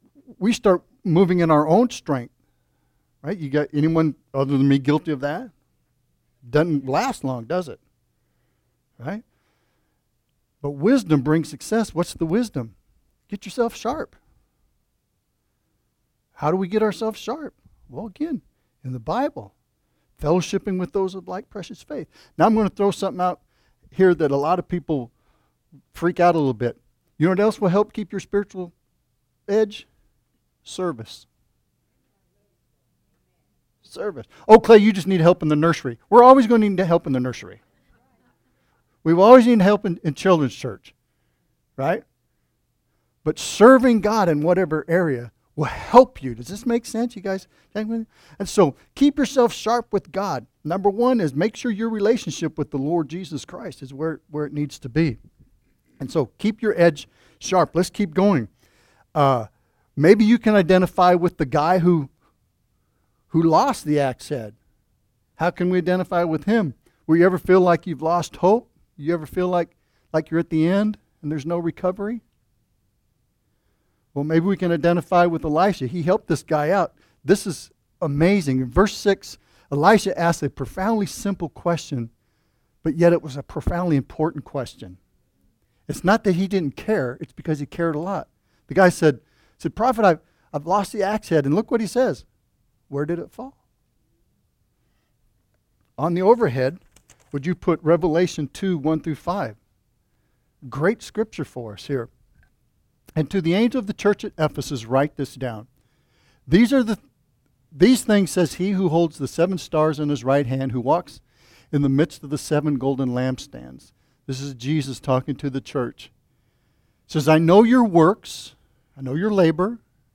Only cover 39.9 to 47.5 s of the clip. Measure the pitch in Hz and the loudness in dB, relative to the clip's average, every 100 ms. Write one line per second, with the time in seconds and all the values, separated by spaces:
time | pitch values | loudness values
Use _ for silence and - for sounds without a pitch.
39.9 | 165 156 139 190 170 135 - 127 - - | -4 -6 -2 2 2 2 -4 -12 -12 -20
40.9 | _ _ _ _ _ _ _ _ - 143 | _ _ _ _ _ _ _ _ -6 -4
41.9 | 185 _ _ _ _ _ _ _ _ _ | -4 _ _ _ _ _ _ _ _ _
42.9 | _ _ _ 156 - - - 226 262 254 | _ _ _ -6 -6 -6 6 8 8 6
43.9 | 226 202 220 175 147 160 180 170 156 - | 2 2 0 2 0 0 0 0 -4 -2
44.9 | 175 165 123 120 _ _ - 139 - - | 0 0 -4 -8 _ _ -6 -6 -6 4
45.9 | 247 254 - 131 117 123 208 240 233 - | 6 6 0 -10 -10 -14 -10 -4 -4 -4
46.9 | 226 240 190 196 190 - | -6 -6 -8 -8 -8 -10